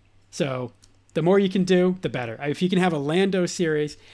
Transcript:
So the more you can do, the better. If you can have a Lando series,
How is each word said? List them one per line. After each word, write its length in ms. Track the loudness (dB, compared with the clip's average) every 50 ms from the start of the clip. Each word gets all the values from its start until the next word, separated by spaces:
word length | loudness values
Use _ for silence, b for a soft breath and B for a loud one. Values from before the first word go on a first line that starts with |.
| _ _ _ _ _ _
So 440 | -6 -4 -4 -4 -2 -6 -6 -8 -10 _ -20 _ _ _ _ _ _
the 80 | 0 2
more 160 | 4 4 4
you 100 | 4 2
can 140 | 2 0 2
do, 340 | 4 4 4 4 2 0 -2
the 80 | -6 -6
better. 280 | -6 -6 -6 -8 -8 -8 -6
If 180 | -6 -4 -2
you 80 | 0 0
can 100 | 2 2
have 140 | 2 2 0
a 40 | 0
Lando 460 | -2 -2 0 0 0 2 0 0 -2 -2
series, 500 | -2 -2 -2 0 0 0 -2 -4 -6 B B B